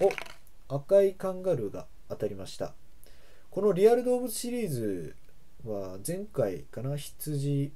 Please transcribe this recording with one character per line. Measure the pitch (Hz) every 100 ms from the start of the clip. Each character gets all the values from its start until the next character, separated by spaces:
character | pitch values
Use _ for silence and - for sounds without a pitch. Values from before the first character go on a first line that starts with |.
お、 | 190 - - - - - - 139
赤 | - 196
い | 196
カ | 190 190
ン | 185
ガ | 185
ル | 135 107
ー |
が | 92 - - -
当 | 104
た | 104
り |
ま | 98 90
し | -
た。 | 92 - - - - - - - -
こ | 185
の | 208
リ | 175 220
ア |
ル | 240
動 | 247 247
物 | 247
シ | - 240
リ | 240 196
ー |
ズ | 123 107 90 73 - - - - -
は | 113 101 95 95
前 | 101 185
回 | 208 - 104 92
か | - 110
な、 | 131 143
羊、 | - - 156 143 143 143 139